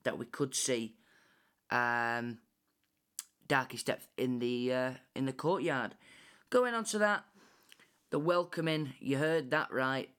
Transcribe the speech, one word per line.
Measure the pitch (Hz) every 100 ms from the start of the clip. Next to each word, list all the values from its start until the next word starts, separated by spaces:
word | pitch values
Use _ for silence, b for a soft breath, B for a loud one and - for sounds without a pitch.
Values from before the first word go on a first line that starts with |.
that | - -
we |
could | 117 - 139
see, | - - 120 113 - b b b b b b -
um, | 120 120 120 117 117 120 117 _ _ _ _ _ _ _ - - _ -
Darkest | 139 127 120 -
Depth | - - -
in | 127 123
the, | 120 123 123
uh, | 127 127 131 -
in | - 135
the |
Courtyard. | 131 151 180 165 135 107 - B B B B _
Going | 247 247
on | 233
to | 214 214
that, | 208 202 - B B B B B B B _
the | 151
Welcoming, | 156 175 175 - 160 156 147 -
you | - 135
heard | 156 165 131
that | 151 -
right, | 120 131 135 -